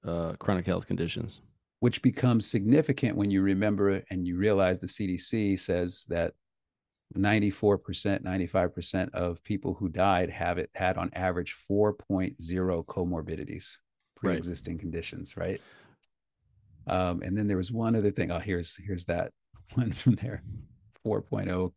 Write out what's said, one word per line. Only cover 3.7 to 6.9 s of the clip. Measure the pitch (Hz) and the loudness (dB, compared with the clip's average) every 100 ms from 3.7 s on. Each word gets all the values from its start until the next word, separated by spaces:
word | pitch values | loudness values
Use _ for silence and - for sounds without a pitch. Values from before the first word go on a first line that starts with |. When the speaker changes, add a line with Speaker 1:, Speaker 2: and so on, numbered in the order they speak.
| 101 98 98 - | 4 2 2 -2
Speaker 2:
and | 92 87 | -4 -2
you | 87 | 2
realize | 104 98 92 90 | 4 4 4 2
the | 87 | -2
C | - 98 | -2 -2
D | 90 | -2
C | - 113 104 95 | 0 0 2 0
says | - 90 87 - - | 2 0 0 -2 -2
that | 85 82 - _ _ _ _ _ | 0 -2 -4 _ _ _ _ _